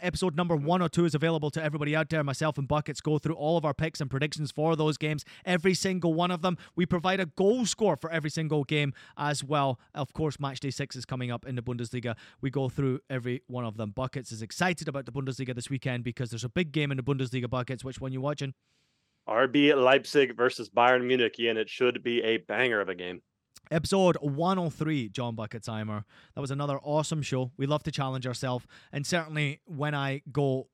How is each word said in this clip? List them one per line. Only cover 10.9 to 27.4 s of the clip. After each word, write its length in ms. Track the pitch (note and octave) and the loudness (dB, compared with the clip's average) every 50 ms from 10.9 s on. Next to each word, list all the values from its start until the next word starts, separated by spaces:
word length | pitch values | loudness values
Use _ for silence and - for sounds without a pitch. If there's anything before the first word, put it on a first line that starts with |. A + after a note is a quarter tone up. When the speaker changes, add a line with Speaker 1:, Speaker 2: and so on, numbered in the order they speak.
| - | -8
Speaker 1:
is 100 | C3 A2+ | -12 -10
coming 240 | - C3+ B2+ B2 A#2+ | -8 -6 -6 -4 -4
up 160 | A#2+ A#2 - | -6 -6 -6
in 80 | C3 B2+ | -6 -6
the 60 | B2 | -6
Bundesliga. 560 | A2+ B2 B2 A#2+ A#2+ A2+ - B2 A2+ A#2+ A2 - - - - _ | -4 -4 -4 -4 -4 -4 -6 -4 -4 -4 -6 -6 -10 -20 -14 _
We 80 | - C3+ | -6 -4
go 200 | A#2+ C#3 C3+ B2+ | -2 -2 -2 -2
through 320 | - - C#3 C3 B2+ - - | 0 0 0 0 0 -2 -4
every 360 | _ C3+ B2+ A#2 B2 B2 B2 - | _ -6 -6 -4 -4 -6 -6 -6
one 200 | - B2 B2 A#2+ | -8 -8 -6 -6
of 120 | A2+ G2+ | -6 -6
them. 140 | A2+ A2 G#2 | -6 -6 -6
Buckets 400 | G2+ - C3 B2+ - C#3 A#2 - | -4 -6 -6 -6 -6 -10 -10 -10
is 100 | A#2 G#2+ | -10 -10
excited 460 | A2+ G#2 - - F3 F#3 F3 - D#3 | -10 -10 -2 0 0 0 0 -2 -6
about 180 | D3+ C3+ C#3 B2+ | -6 -6 -6 -8
the 60 | B2 | -6
Bundesliga 420 | A#2+ C#3 C3+ C3+ B2 - C3+ B2 B2 | -6 -6 -6 -4 -6 -6 -6 -6 -6
this 160 | B2 A#2+ - | -6 -6 -6
weekend 340 | C#3 B2+ - C3 B2 B2 A#2 | -6 -4 -4 -4 -4 -4 -6
because 280 | B2 A2+ - B2+ A2+ | -6 -6 -6 -6 -6
there's 120 | A#2 A2+ A#2 | -6 -8 -8
a 60 | A#2+ | -4
big 220 | - F3 F3+ D3+ | -2 -2 -2 0
game 180 | C#3 D#3 D3 C#3+ | 0 -2 0 0
in 80 | C#3 | -2
the 60 | C3 B2 | -2 0
Bundesliga, 440 | C#3 C#3+ C3 C3 A#2+ B2+ C3 B2 | -2 0 0 -2 -2 -2 -4 -4
Buckets. 360 | A#2 B2+ B2+ A#2+ - C3 A2+ - | -2 -2 -4 -4 -4 -8 -8 -8
Which 180 | C3+ B2 - | -12 -10 -8
one 100 | C3+ C3 C3 | -8 -8 -6
you 80 | C3 | -4
watching? 340 | C3 D3 D3+ - C#3 C3+ B2+ - _ _ _ _ _ _ _ _ _ _ _ _ _ | -4 -4 -4 -4 -6 -8 -8 -12 _ _ _ _ _ _ _ _ _ _ _ _ _
Speaker 2:
R 200 | - G#2+ A2+ C3+ | 0 4 4 4
B 240 | C3 A#2 D3 C#3+ D3 D3 | 6 6 6 8 8 8
Leipzig 600 | C#3 B2+ B2+ C3+ C#3 A#2 - - D3 C#3 B2 A#2 | 8 8 8 8 6 4 4 4 4 4 4 4
versus 340 | A2 B2 B2 - - A2+ G2 | 2 2 2 2 0 -8 -2
Bayern 340 | G2 A2 A#2+ B2+ B2+ B2+ B2 | 4 6 8 8 8 6 4
Munich, 340 | B2 B2+ B2 A#2+ G#2+ - - | 4 4 4 4 2 0 0
Ian. 180 | A#2 A#2 A2+ | 0 0 0
It 120 | A2 A2 - | 0 -2 -4
should 320 | - - B2+ B2 A#2+ A#2 | 0 2 2 2 2 0
be 220 | - A#2+ A#2+ A#2 G#2+ | -4 -2 0 0 2
a 140 | A2+ A2+ | 2 0
banger 440 | G#2+ - - G#2 A2 B2+ B2 A2+ G#2 | 0 -2 -4 -2 0 0 2 0 0
of 80 | G2 F2+ | -2 -2
a 60 | F#2 | -4
game. 260 | F2 F2+ F2+ F2+ - - _ _ _ _ _ _ - _ - | -6 -8 -10 -10 -12 -16 _ _ _ _ _ _ -20 _ -2
Speaker 1:
Episode 440 | D3+ E3 D3 - G3 G3 F#3+ F3+ D#3+ - | -2 -2 0 2 2 4 4 4 4 2
one 380 | D3 D3 C#3 C#3+ E3+ F3+ G3 F#3 | -2 -4 -2 0 0 0 2 0
oh 100 | F3 D#3 | 0 -4
three, 400 | - - D#3+ D#3 D#3 C#3+ A#2 G#2 | -4 -2 -2 0 0 -2 -2 -4
John 260 | F#2+ - B2 A#2+ A#2 | -6 -6 -6 -6 -6
Bucketsheimer. 680 | A2 A2 G#2 - A2+ - - A2+ G#2+ G#2+ G#2+ G#2+ G#2 G#2 - - - - _ _ | -8 -8 -8 -10 -12 -8 -6 -6 -6 -4 -4 -6 -6 -8 -10 -18 -20 -20 _ _
That 60 | - | -8
was 100 | C#3+ B2+ | -6 -6
another 260 | C#3 C#3 D3 C#3+ C#3 C#3 - | -4 -4 -2 -2 -2 -4 -4
awesome 400 | D3 D3 D#3 D3+ - E3 D#3 C3+ | -2 0 0 0 0 -2 -4 -2
show. 260 | - C#3+ C3 | -2 -2 -2